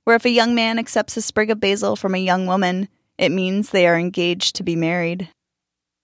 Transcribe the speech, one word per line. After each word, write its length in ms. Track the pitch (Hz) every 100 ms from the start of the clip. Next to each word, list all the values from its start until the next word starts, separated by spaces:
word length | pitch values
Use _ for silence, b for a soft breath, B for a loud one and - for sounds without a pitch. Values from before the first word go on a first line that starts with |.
where 120 | - 226
if 100 | 247
a 40 |
young 260 | 240 226 240
man 240 | 226 226
accepts 380 | 226 226 208 -
a 40 |
sprig 280 | - - 214
of 100 | 220
basil 360 | 196 202 208 214
from 200 | 196 185
a 40 |
young 260 | 185 180 185
woman, 420 | 185 185 185 196 _ _ -
it 120 | 180
means 400 | 185 185 190 208
they 180 | 196 175
are 100 | 170
engaged 580 | 175 185 175 175 - -
to 80 |
be 120 | 175 165
married. 540 | 165 175 170 180 180 _ _ _ _ _ _ _